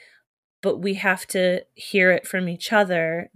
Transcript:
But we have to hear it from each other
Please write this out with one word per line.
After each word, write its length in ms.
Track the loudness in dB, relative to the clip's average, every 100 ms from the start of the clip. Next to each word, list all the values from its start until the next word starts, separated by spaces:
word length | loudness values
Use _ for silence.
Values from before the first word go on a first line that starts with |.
| -20 _ _ _ _ _
But 160 | -4 -2
we 160 | -4
have 320 | -2 0 -2 -2
to 360 | 0 0 0 -6
hear 380 | -18 -4 2 4
it 120 | 4 0
from 220 | -6 -4
each 240 | -6 0
other 580 | 2 2 0 0 -4 -8